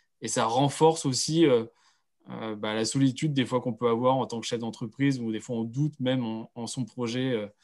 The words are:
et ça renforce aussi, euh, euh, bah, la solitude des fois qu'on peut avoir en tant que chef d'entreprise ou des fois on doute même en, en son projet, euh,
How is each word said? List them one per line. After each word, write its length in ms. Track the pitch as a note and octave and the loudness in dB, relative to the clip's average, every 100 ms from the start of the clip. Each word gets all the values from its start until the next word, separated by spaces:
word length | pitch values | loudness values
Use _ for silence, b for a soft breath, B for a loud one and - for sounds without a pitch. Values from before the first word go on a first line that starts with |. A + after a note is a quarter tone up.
| b _ | b _
et 60 | A#2+ | -4
ça 180 | B2+ A2+ | 0 2
renforce 600 | B2 C#3 - D#3+ D#3+ C#3+ | 2 2 4 4 4 0
aussi, 400 | B2 - D#3+ D#3 | -2 0 4 6
euh, 200 | A#2+ A2+ b b b _ _ - | 6 2 b b b _ _ -16
euh, 260 | B2 A2+ G#2+ | -12 -10 -6
bah, 180 | A2 | -4
la 100 | A2 A2 | -2 0
solitude 480 | C#3 C3+ A#2+ D#3 | 2 2 2 0
des 120 | C3+ A#2 | 0 0
fois 160 | B2+ | 0
qu'on 120 | B2+ | -2
peut 140 | A2 A#2+ | -2 0
avoir 300 | A#2 B2+ C3 | 2 4 2
en 80 | A2+ | 0
tant 140 | A#2 | -6
que 60 | G#2+ | -6
chef 140 | A#2+ | -6
d'entreprise 600 | A2+ G#2+ A#2 - C#3 C3 | -6 -8 -10 0 0 0
ou 120 | A2+ | -2
des 80 | G#2+ | -6
fois 160 | - A#2 | -6 -6
on 80 | |
doute 360 | A2+ B2+ D3+ D3 | -4 -2 -2 -2
même 260 | B2+ C3 A2+ | 0 0 -2
en, 260 | A2+ A#2 A#2+ | -6 -10 -10
en 120 | A2 | -10
son 160 | C3+ | -8
projet, 480 | A#2+ - A#2 B2 C3 | -8 -6 -4 -2 -2
euh, 160 | A#2 G#2 b | -2 -4 b